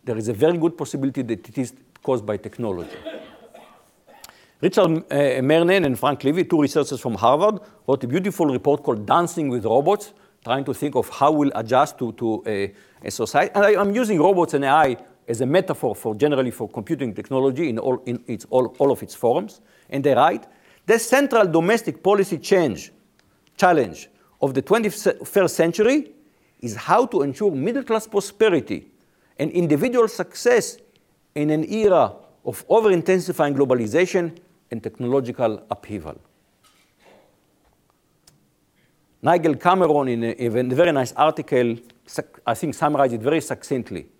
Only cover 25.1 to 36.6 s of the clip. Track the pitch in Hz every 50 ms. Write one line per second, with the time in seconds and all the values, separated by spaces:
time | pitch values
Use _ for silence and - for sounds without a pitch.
25.1 | - - - - - 202 185 165 - - 165 170 165 - 214 233 277 302 277 -
26.1 | - _ _ _ _ _ _ _ _ _ - 120 104 101 - - 170 214 262 -
27.1 | - 185 143 143 131 - 214 202 160 131 135 202 240 277 262 - 226 220 214 -
28.1 | - 202 190 - - _ 220 220 180 147 110 - 98 80 - _ _ _ _ _
29.1 | _ _ _ _ _ _ 143 - - 175 175 156 151 139 190 254 240 247 226 220
30.1 | - - 185 - - - - 240 247 226 - - - - - _ _ _ _ _
31.1 | _ _ _ _ _ 147 147 151 151 156 160 - 202 220 220 208 185 160 127 101
32.1 | - - - _ _ _ _ - 113 - - - 175 220 220 214 185 170 156 -
33.1 | 185 185 165 180 170 - 156 143 143 135 139 131 127 123 117 107 104 160 185 180
34.1 | - 190 175 165 160 - _ _ _ _ _ _ 123 113 - 113 - - 127 120
35.1 | 127 139 131 120 117 - 127 113 107 98 - _ 117 - - - 104 98 78 76
36.1 | - - _ _ _ _ _ _ _ _